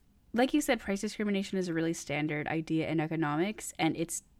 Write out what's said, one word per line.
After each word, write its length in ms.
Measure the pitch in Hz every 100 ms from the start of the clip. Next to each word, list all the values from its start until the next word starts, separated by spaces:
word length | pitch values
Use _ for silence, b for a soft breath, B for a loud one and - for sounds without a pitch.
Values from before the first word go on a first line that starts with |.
| _ _ _
Like 200 | 226 262
you 80 | 302
said, 180 | 285 233
price 220 | - 196
discrimination 560 | 214 - 208 196 196 190
is 100 | 180
a 60 |
really 200 | 165 165
standard 540 | 165 - 147 151 151 147
idea 420 | 160 160 160 151
in 100 | 160
economics, 720 | 156 160 147 147 190 214 - -
and 160 | 160 -
it's 280 | 165 - -